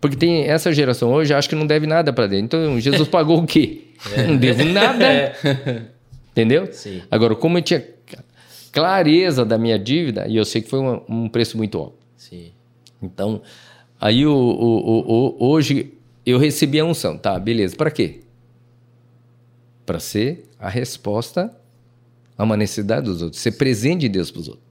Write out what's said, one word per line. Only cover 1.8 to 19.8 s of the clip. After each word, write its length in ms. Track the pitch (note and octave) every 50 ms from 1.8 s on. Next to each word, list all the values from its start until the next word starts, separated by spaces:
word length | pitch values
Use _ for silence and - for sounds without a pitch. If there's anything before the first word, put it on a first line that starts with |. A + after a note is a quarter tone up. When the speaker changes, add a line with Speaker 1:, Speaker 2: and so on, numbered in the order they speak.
| D3+
Speaker 1:
nada 260 | D#3+ D#3 E3 E3+ D3+ B2+
pra 140 | A#2+ A#2
Deus. 160 | G#2 G2 G2 G#2
Então, 380 | A#2+ - D#3+ E3 D3+ C#3 A#2+
Jesus 260 | A2+ C#3 C#3+ D#3 D#3
Speaker 2:
<laughs> 40 | D3
Speaker 1:
pagou 280 | - F3+ D#3+ D3+ E3 D#3+ E3+
o 40 |
quê? 360 | D#3 - D#3+ D3 - - - - - - _ - - G2+
Speaker 2:
É. 100 | A#2 B2
Speaker 1:
Não 100 | - D#3
devo 280 | C3+ A#2+ B2+ A#2+ A2+ C#3+
nada. 400 | D#3+ F3+ G3+ G#3 B3 C4 B3 -
Speaker 2:
É. 300 | - C#3+ C#3+ C#3 C#3 - - - D3 C#3 C3 - C#3+ B2 A2+ A2 - - _ _ _ - - - _ _
Speaker 1:
Entendeu? 360 | - A2+ A2 B2+ D#3+ F#3+ F#3+ -
Speaker 2:
Sim. 300 | - - G#2 G2 F#2 E2+ -
Speaker 1:
Agora, 240 | - A2 A2 A#2 A2
como 220 | - - D#3+ E3+ F3+
eu 40 | E3+
tinha 220 | - F3+ D3+ - - - _ _ - - - - _ _ _ - - - - - - -
clareza 720 | C#3+ D#3 F3+ F#3+ G3 F3 D3+ D3+ E3+ F#3 F#3 D3+ B2+ B2
da 140 | G#2+ A2+ A2
minha 200 | A2+ A#2 A2+ G#2
dívida, 480 | G2 A#2 C3+ E3 F3 C#3+ A2+ G#2 G2 A2
e 80 | A2
eu 80 | A2+ G#2+
sei 180 | - - A#2 A2
que 60 | -
foi 120 | - C3+
um, 200 | C3+ C3 A#2+ - - -
um 200 | A2 A2+ A#2 A2
preço 280 | A2+ A#2+ A#2 - -
muito 220 | A#2 A2 G#2 - F#2
alto. 180 | D2 - - _ _ _ _
Speaker 2:
Sim. 360 | _ - - - F2+ E2+ E2+ - _ _ _ _ _ _ - _ _ -
Speaker 1:
Então, 400 | F#2 F2+ - F#2+ G#2 A2 G2+ - - - - - - - - _ _ _ _
aí 260 | - G#2 A2 B2 C#3
o, 60 | D3+ D3
o, 40 |
o, 1000 | C#3 B2 A#2+ - - A#2 A#2 A2+ G#2+ - A2 A2+ A2+ - - A2+ A2+ C3 C3+ - -
o, 80 | A#2 B2+
hoje 420 | D3 D#3+ D3+ D3+ C#3+ C#3 - - - - _ _ _ _ _
eu 140 | - B2 B2
recebi 420 | C#3+ D3+ C#3 - - C#3+ C3+ D3+
a 40 | D#3
unção, 340 | E3 E3 - - F#2+ D#2 -
tá? 200 | - G#2 G2 F2+
Beleza, 380 | F#2 A2 A#2 A2+ G2+ F#2 -
pra 140 | - D3+ D#3
quê? 300 | D3+ - A2+ D#2+ D2+ - - _ _ _ _ _ _ _ _ _ _ _ _ _ _ _ _ _ _ _ _ _ _ _ _ _ _ _ _ _ _ _